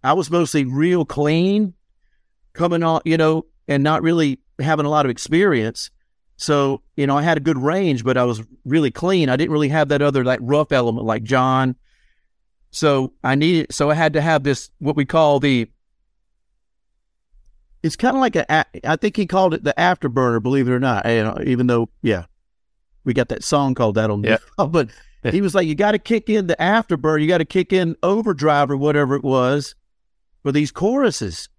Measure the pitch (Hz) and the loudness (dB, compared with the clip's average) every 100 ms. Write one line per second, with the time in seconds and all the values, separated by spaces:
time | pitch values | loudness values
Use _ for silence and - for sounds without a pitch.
0 | 131 165 147 170 160 156 135 135 165 180 | 0 0 0 0 0 0 -2 0 0 0
1 | 156 - 147 160 180 202 208 - _ _ | -2 -2 0 2 2 0 -2 -6 _ _
2 | _ _ _ _ _ - 175 170 165 160 | _ _ _ _ _ -4 -2 0 0 -2
3 | 170 165 156 160 - _ - 143 143 156 | 0 2 2 0 -4 _ -4 0 0 0
4 | 160 170 151 131 _ - 143 156 143 151 | 0 0 0 -2 _ -6 -2 -2 0 0
5 | 139 120 - 160 202 139 110 - - _ | 0 -2 -2 0 2 2 -2 -6 -14 _
6 | _ _ _ _ - 147 139 135 _ - | _ _ _ _ -2 0 0 -2 _ -4
7 | 139 143 160 160 143 143 135 180 185 131 | -2 0 0 0 0 -2 0 0 0 0
8 | 113 127 123 110 110 - - 151 143 - | 0 0 0 -2 -10 -16 -2 0 0 -2
9 | 175 190 143 127 156 151 147 156 143 143 | 0 2 2 0 0 0 0 0 0 2
10 | 143 135 127 127 117 147 151 135 120 117 | 2 2 0 -2 0 0 2 0 0 -2
11 | 110 110 110 131 127 131 131 127 _ _ | -2 -4 0 0 2 2 0 -4 _ _
12 | _ _ _ _ _ _ _ - 156 139 | _ _ _ _ _ _ _ 0 2 2
13 | 131 _ 131 139 156 170 151 - 147 151 | 0 _ -2 0 2 0 -2 -2 0 2
14 | 160 151 156 156 139 131 - _ 143 147 | 2 0 0 0 0 -4 -6 _ -4 -2
15 | 139 165 151 143 143 127 113 _ _ _ | 0 2 4 4 2 0 -2 _ _ _
16 | _ _ _ _ _ _ _ _ _ _ | _ _ _ _ _ _ _ _ _ _
17 | _ _ _ - - _ _ _ 160 - | _ _ _ -20 -20 _ _ _ -8 -2
18 | 247 269 254 175 - 156 - - - 160 | -2 2 0 0 0 -2 -2 -8 -4 -2
19 | 208 - 190 190 190 156 147 139 175 180 | -2 -2 -2 2 2 0 -4 0 0 0
20 | 143 123 127 117 113 139 123 127 131 107 | -2 0 0 0 0 0 2 0 0 0
21 | - 117 110 - - 123 123 120 113 _ | 0 0 0 -2 -2 0 2 0 -2 _
22 | 123 98 85 _ _ _ _ _ _ _ | -2 -2 -6 _ _ _ _ _ _ _
23 | - 123 120 117 - 147 139 127 113 104 | -4 -2 -2 -4 -2 0 0 0 0 0
24 | 110 104 107 110 - - 143 165 120 - | -2 -2 0 0 -2 -4 0 0 -2 -6
25 | - - 147 165 196 185 165 147 208 214 | -20 -8 -2 0 0 0 -2 0 0 0
26 | - 220 - 208 185 165 170 220 220 160 | 0 -2 0 -2 0 -2 0 0 0 -2
27 | 151 156 151 175 156 190 180 185 170 165 | 0 0 2 0 0 -2 0 0 0 -2
28 | 175 202 226 156 151 143 143 139 147 147 | -2 0 -2 0 2 2 0 0 0 0
29 | 139 139 135 131 127 143 139 - _ _ | 0 -2 0 0 2 -2 -6 -16 _ _
30 | _ _ _ _ 143 143 147 - 196 262 | _ _ _ _ -2 -2 -2 -2 -2 2
31 | 254 - 104 82 - | 0 -2 -8 -8 -16